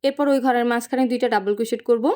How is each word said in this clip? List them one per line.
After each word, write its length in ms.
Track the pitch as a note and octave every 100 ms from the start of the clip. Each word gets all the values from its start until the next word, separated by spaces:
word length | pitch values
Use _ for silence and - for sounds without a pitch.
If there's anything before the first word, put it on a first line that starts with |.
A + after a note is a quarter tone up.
এরপর 220 | C#4 C#4 C#4+
ওই 60 | C#4
ঘরের 260 | B3+ A#3+ A#3+
মাঝখানে 340 | A#3+ - C4 B3+
দুইটা 180 | A#3+ B3
ডাবল 180 | G#3 G3 G#3
ক্রোশেট 240 | A3+ A3+ -
করব। 160 | A#3 C4